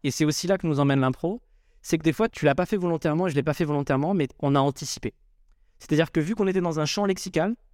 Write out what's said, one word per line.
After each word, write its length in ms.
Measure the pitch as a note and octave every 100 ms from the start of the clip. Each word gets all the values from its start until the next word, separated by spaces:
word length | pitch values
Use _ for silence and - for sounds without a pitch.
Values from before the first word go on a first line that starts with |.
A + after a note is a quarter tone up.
et 80 | C#3+
c'est 140 | -
aussi 220 | D3+ D3+ F3
là 100 | G3
que 100 | E3
nous 140 | C#3+
emmène 200 | C#3+ C#3
l'impro, 420 | C3 B2+ E3+ A3+ _ _ _ _
c'est 160 | - E3
que 40 |
des 120 | D#3+
fois, 140 | - A3+
tu 160 | - D3+
l'as 80 |
pas 100 | C#3+ F3+
fait 120 | G#3
volontairement 480 | F3 E3 E3 D3+ F#3
et 40 |
je 40 |
l'ai 80 | C#3+
pas 100 | D3+
fait 120 | C#3+ D#3+
volontairement, 480 | D3 C#3 C3+ D3+
mais 140 | G3 C3+ -
on 140 | C#3+
a 60 | C#3
anticipé. 520 | C#3 C#3 C#3 - - - _ _ _ _ _ _
C'est-à-dire 320 | - D#3 D#3+
que 100 | E3
vu 140 | D#3
qu'on 120 | A3+ F#3+
était 140 | F#3+
dans 180 | F3 D#3
un 60 | D3+
champ 180 | -
lexical, 500 | G3+ F#3 F#3 E3 F3+ A#3+ _